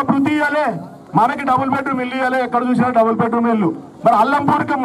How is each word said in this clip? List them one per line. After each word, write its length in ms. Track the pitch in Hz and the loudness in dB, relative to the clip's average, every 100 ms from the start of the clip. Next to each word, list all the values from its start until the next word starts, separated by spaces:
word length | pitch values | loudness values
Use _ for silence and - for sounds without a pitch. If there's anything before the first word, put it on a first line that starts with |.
| 269 | 2
వృత్తి 240 | 277 277 302 | 0 2 0
ఇవ్వలే, 280 | 294 294 277 170 - - - 170 | 0 0 -2 -4 -10 -18 -4 0
మనకి 240 | 240 - 277 | 2 0 -2
డబుల్ 220 | 254 269 | 0 0
బెడ్రూమ్ 260 | 269 269 262 | -2 -4 -4
ఇల్లు 120 | 247 262 | -4 -2
ఇవ్వలే, 200 | 254 262 247 | -2 0 0
ఎక్కడ 160 | 240 247 | -2 0
చూసినా 180 | 247 247 240 | 0 2 2
డబుల్ 180 | 226 220 | 2 2
బెడ్రూమ్ 280 | 233 233 233 | 0 0 0
ఇల్లు. 160 | 220 175 - - - 220 | 0 0 -4 -12 -2 2
మరి 100 | 220 | 4
అల్లంపూర్కి 540 | 240 285 277 302 - 277 | 4 2 2 0 0 0